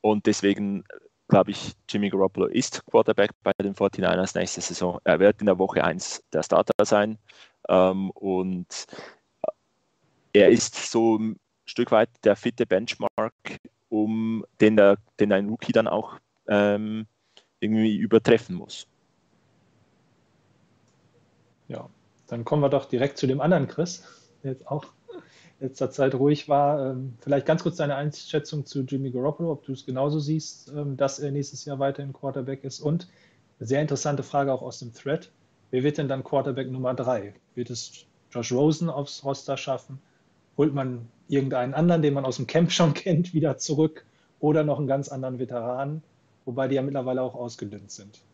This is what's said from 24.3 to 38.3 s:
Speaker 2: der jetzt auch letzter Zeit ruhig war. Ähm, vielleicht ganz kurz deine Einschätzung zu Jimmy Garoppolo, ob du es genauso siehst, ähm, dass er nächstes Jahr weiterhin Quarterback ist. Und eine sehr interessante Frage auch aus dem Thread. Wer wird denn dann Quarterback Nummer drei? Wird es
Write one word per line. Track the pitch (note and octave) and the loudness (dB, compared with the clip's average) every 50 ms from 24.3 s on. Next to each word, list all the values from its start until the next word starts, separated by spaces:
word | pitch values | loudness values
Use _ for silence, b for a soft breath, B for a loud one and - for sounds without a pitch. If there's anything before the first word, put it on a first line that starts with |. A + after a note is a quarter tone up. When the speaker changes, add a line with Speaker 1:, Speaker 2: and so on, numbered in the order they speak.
| _ _ - | _ _ -10
Speaker 2:
der | C3+ | -10
jetzt | B2+ - - | -10 -10 -8
auch | - C#3+ D3+ - - _ _ _ - F#4 F4 B B B B B B B _ | -8 -8 -8 -8 -12 _ _ _ -18 -18 -18 B B B B B B B _
letzter | C3+ C3 - - C#3 B2 | -10 -10 -4 -4 -6 -4
Zeit | - - C3+ C3+ C3+ | 0 0 0 2 2
ruhig | B2 C3+ D3 D3 D3 - - | 2 2 2 2 2 0 0
war. | C#3+ C#3+ C#3+ C#3+ D3+ D3 C3+ C3 | 2 2 4 2 2 0 -2 -4
Ähm, | C3 B2+ C3 C3 A#2 - | -6 -6 -8 -10 -12 -12
vielleicht | - C#3 C#3 C#3 C3+ | -2 0 0 0 2
ganz | - D#3 F3 - | 2 0 0 0
kurz | E3+ - | -4 -4
deine | - D3+ C#3+ C#3+ | -2 -2 -2 -2
Einschätzung | C#3 D3 D3+ D3 - - - - D3+ D3 - D#3+ D3 C3+ | -2 -4 -6 -6 -8 -12 -4 -4 -4 -4 -4 -8 -8 -8
zu | - - C#3 | -6 -6 -6
Jimmy | C3 C3 C#3 C3+ C3+ C3 | -4 -4 -4 -4 -4 -4
Garoppolo, | B2 B2 B2+ D3+ D3+ - F3 E3 | -4 -2 -2 -2 -2 -2 -4 -4
ob | D3+ - _ | -4 -6 _
du | - C3+ | -10 -10
es | B2 - | -10 -8
genauso | - B2+ B2+ C#3 D3 D3+ D#3+ | -8 -4 -2 -2 0 -2 -2
siehst, | C#3+ D3 D#3 D#3 - - - - - - C#3+ | -2 -2 -4 -4 -4 -8 -16 -18 -20 -14 -10
ähm, | D3 D3 C#3+ C3+ | -8 -6 -6 -2
dass | B2 C#3 C3+ - - | -2 -2 -2 -2 -4
er | D3 C#3+ | -6 -4
nächstes | C#3 C#3+ C#3 - - - - | -4 -4 -6 -6 -10 -14 -10
Jahr | D3 C#3 C3+ | -10 -4 -2
weiterhin | C#3 C#3 C#3 C#3+ C#3+ C#3 C3+ | -2 -2 -2 -4 -10 -12 -14
Quarterback | - - C3+ C3 C#3 B2 C3 C3+ C3+ - | -10 -10 -8 -6 -6 -8 -8 -10 -10 -10
ist. | C#3 - - | -14 -14 -6
Und | - D3 D#3+ F3 - b b b b b b b b _ _ _ | -2 -2 -2 -2 -4 b b b b b b b b _ _ _
eine | B2+ | -4
sehr | A2+ C3 C#3+ | 0 0 0
interessante | D#3 D3 C#3+ C3 - D3+ C#3+ C#3 C3 | 2 0 -2 -2 -2 -2 -2 -2 -4
Frage | - - C#3+ C#3 C#3 | -2 -2 0 0 0
auch | C3 B2 | -2 -4
aus | B2 B2+ A#2 - | -4 -10 -12 -14
dem | C3 A#2 A2+ | -16 -16 -18
Thread. | - - C3+ D3+ E3+ - - _ _ _ _ _ _ _ _ | -10 -6 -4 -4 -4 -6 -14 _ _ _ _ _ _ _ _
Wer | - B2+ B2+ | -4 0 0
wird | D3 D3 | 0 0
denn | - D3 | 0 -4
dann | C3 C3+ C3 B2+ | -4 -4 -6 -4
Quarterback | - - C#3 B2+ C#3 B2 C3 C3 B2+ | -2 -2 0 0 0 -4 -4 -6 -6
Nummer | B2+ B2+ B2+ B2+ B2+ | -6 -4 -4 -4 -2
drei? | A#2 B2+ B2+ B2+ A2 G2 G2+ G2 _ _ _ _ | -2 -2 -2 -2 -2 -4 -10 -16 _ _ _ _
Wird | B2 A#2+ A#2 | -10 -8 -8
es | A#2+ A2+ - - - - - _ _ _ _ _ | -8 -12 -12 -14 -18 -20 -20 _ _ _ _ _